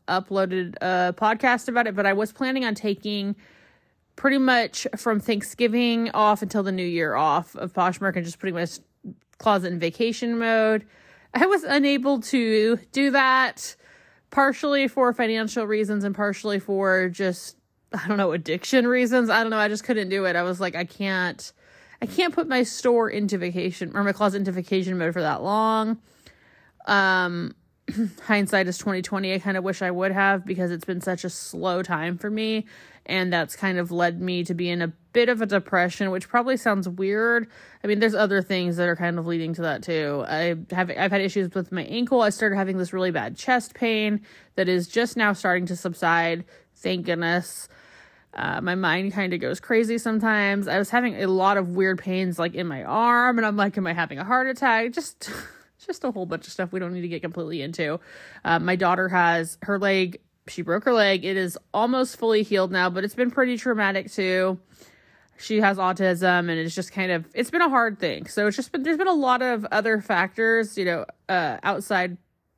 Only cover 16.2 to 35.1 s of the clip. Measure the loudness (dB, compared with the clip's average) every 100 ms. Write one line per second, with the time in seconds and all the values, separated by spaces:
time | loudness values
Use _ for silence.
16.2 | -2 -2 -4 -4 -2 0 2 2 0 -2
17.2 | -4 -4 -10 -18 _ _ _ -8 -2 0
18.2 | 0 0 -2 -6 0 2 4 2 2 2
19.2 | 4 2 2 0 0 -2 -2 -2 -2 0
20.2 | 0 0 0 -2 -4 -4 -8 -6 -2 -2
21.2 | -2 -4 -14 -20 _ -20 -20 -10 -4 0
22.2 | 0 0 0 0 0 0 2 4 2 0
23.2 | -2 -2 -2 -4 -4 -4 -6 -2 -2 2
24.2 | 0 0 -2 -4 -2 -2 0 -2 -2 0
25.2 | -2 -2 0 0 2 2 0 -4 _ _
26.2 | -20 _ _ _ _ -10 0 4 4 4
27.2 | 0 -2 -6 -10 _ _ -8 -4 -4 -4
28.2 | 0 0 2 2 0 -2 -4 -4 -4 -4
29.2 | -2 -2 -2 -2 -2 -2 -2 0 0 2
30.2 | 2 2 0 -2 -2 -2 -6 -4 -4 -4
31.2 | -6 -10 -12 -6 -2 -2 -2 -4 -4 -4
32.2 | -4 -4 -2 -2 -6 -14 -20 -18 -4 -2
33.2 | 0 0 -2 -4 -2 -2 -2 0 0 0
34.2 | -2 -2 -2 -2 -2 -2 -4 -6 _